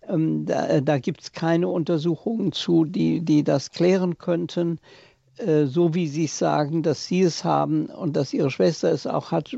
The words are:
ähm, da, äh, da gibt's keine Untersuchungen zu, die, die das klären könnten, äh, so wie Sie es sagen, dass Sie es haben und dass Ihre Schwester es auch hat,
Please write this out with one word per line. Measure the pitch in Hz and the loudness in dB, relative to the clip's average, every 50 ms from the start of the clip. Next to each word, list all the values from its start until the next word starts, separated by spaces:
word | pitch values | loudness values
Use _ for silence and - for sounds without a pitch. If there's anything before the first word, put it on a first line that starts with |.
| - - | -8 -4
ähm, | 196 156 160 160 156 151 151 | -2 0 0 0 -2 -2 -2
da, | 156 - 139 - - | -2 -2 -2 0 0
äh, | 160 156 | 0 2
da | 135 151 151 139 | 2 2 0 0
gibt's | - - 151 - - - - | 0 -4 -6 -6 -10 -16 -10
keine | - 165 165 165 165 175 185 | -4 -2 0 2 2 2 0
Untersuchungen | 180 180 156 - 175 156 147 175 160 - - 214 233 220 202 180 | 0 -2 -2 0 -2 0 0 -2 -2 -2 -4 -4 -4 -2 -2 -2
zu, | - - - - 170 165 160 | -2 -2 -2 2 2 4 2
die, | 156 180 208 165 165 160 160 | 2 0 0 0 0 0 0
die | 170 160 156 151 143 | 0 2 2 4 4
das | 156 151 139 - - | 2 0 0 -2 -4
klären | - - 170 180 185 190 185 180 165 - | -4 0 2 2 4 2 2 -2 -4 -4
könnten, | - - 175 170 175 156 - 175 175 170 165 156 - - - - - - _ _ _ _ _ - | -4 -4 -2 -2 -2 -4 -4 -2 -2 -2 -2 -4 -8 -14 -20 -20 -20 -20 _ _ _ _ _ -6
äh, | 240 196 156 151 151 | -2 2 2 2 2
so | 135 127 175 175 170 156 | 2 2 2 2 2 2
wie | 185 175 151 | 0 -2 -2
Sie | 139 156 165 | -2 -2 -2
es | 143 - - | -2 -2 -2
sagen, | 180 160 147 147 151 139 160 165 151 | 0 0 2 2 0 0 -2 0 0
dass | 170 147 - - | 0 -2 -2 -2
Sie | - 180 180 | -2 2 2
es | 190 170 151 - - | 4 2 2 0 -2
haben | 170 151 147 147 147 156 156 156 - | 0 0 2 2 2 0 0 -2 -4
und | - - - 156 143 | -8 -6 -6 -2 -2
dass | 160 139 - - | -2 -2 -2 0
Ihre | 247 160 135 | 0 0 0
Schwester | - - 185 180 160 - - 170 | 0 2 2 2 2 2 0 0
es | 160 143 - | 0 0 -2
auch | - 147 151 - - | -4 -4 -4 -4 -2
hat, | 165 165 151 - - | -4 -4 -4 -4 -8